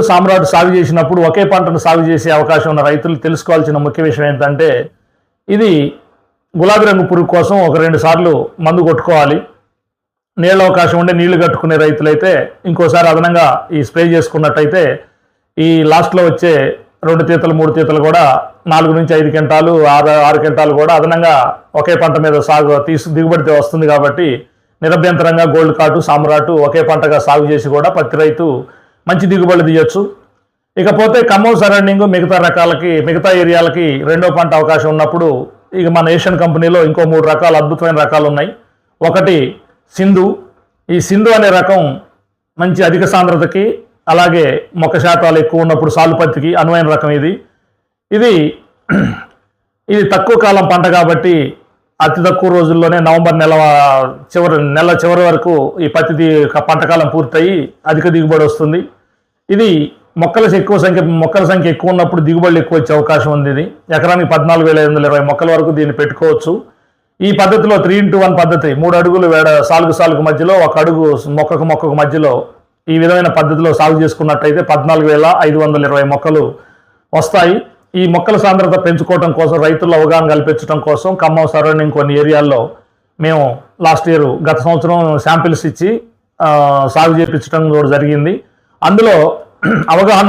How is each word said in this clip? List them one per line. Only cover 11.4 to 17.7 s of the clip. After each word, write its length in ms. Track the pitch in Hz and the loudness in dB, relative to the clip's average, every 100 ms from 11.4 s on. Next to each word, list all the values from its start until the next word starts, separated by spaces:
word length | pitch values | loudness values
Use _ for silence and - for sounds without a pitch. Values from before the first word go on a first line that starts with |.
| 170 - 160 156 | 0 -2 -2 0
రైతులైతే 540 | 156 151 151 151 185 160 - - 185 | 0 0 0 0 0 0 -2 -8 -8
ఇంకోసారి 420 | 165 170 170 170 | -2 0 2 2
అదనంగా 380 | 160 170 175 151 127 - | 2 0 2 2 0 -4
ఈ 80 | 160 | -6
స్ప్రే 200 | 135 165 170 | -4 -2 0
చేసుకున్నట్టయితే 760 | 165 160 160 151 147 151 180 151 139 - _ _ _ _ - | 0 -2 -2 -2 0 0 0 -2 -4 -10 _ _ _ _ -4
ఈ 120 | 160 165 | 0 2
లాస్ట్లో 400 | 156 156 175 185 170 | 2 2 2 0 0
వచ్చే 280 | 160 - 147 135 - - _ | 0 0 0 0 -6 -14 _
రెండు 200 | - 165 | -2 0
తీతలు, 300 | 165 170 165 | 0 0 0
మూడు 180 | 156 156 | 0 0